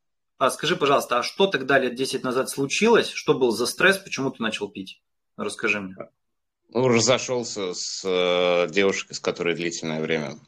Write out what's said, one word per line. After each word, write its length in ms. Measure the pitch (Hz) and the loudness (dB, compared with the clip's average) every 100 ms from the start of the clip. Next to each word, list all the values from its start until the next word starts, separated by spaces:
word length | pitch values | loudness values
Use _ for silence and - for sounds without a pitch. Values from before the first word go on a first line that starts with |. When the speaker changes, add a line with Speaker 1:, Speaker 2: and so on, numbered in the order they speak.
| _ _ _ - | _ _ _ -2
Speaker 1:
А 120 | 131 | -2
скажи, 240 | - 151 175 | 0 -2 0
пожалуйста, 440 | 139 135 - 123 | 2 2 2 -2
а 40 | |
что 240 | - - 196 | -2 0 0
тогда 320 | 131 131 135 | 2 2 2
лет 160 | 123 120 | 2 -2
десять 280 | 131 127 | -4 -2
назад 260 | 127 127 127 | -2 -2 -2
случилось? 600 | - 139 - 220 196 110 | -2 -2 2 6 6 4
Что 260 | - - 135 | -4 0 2
был 160 | 123 | 2
за 140 | 107 120 | 2 -2
стресс? 320 | - 180 190 | 2 4 2
Почему 340 | - - 135 | -2 -4 -4
ты 120 | - | -4
начал 240 | 110 - 101 | -6 -4 -8
пить? 340 | 98 95 - _ _ _ - | -8 -14 -16 _ _ _ -10
Расскажи 420 | 104 - 110 101 | -8 -4 -4 -2
мне. 160 | 95 95 - _ _ _ _ _ _ | -6 -12 -18 _ _ _ _ _ _
Speaker 2:
Ну, 180 | 117 127 | 0 2
разошёлся 840 | 117 113 120 - 123 110 107 92 | 4 4 2 0 -4 -4 -6 -6
с, 280 | 90 - - | -6 -8 -6
э, 640 | 95 90 90 90 90 87 82 | -2 2 2 2 2 2 2
девушкой, 440 | 87 98 87 - | 2 2 2 -6
с 60 | - | -6
которой 340 | - - 85 80 | -6 -2 -2 -2
длительное 460 | 85 - 82 78 | -4 -4 -4 -4
время 360 | 78 80 71 73 | -2 -2 -4 -12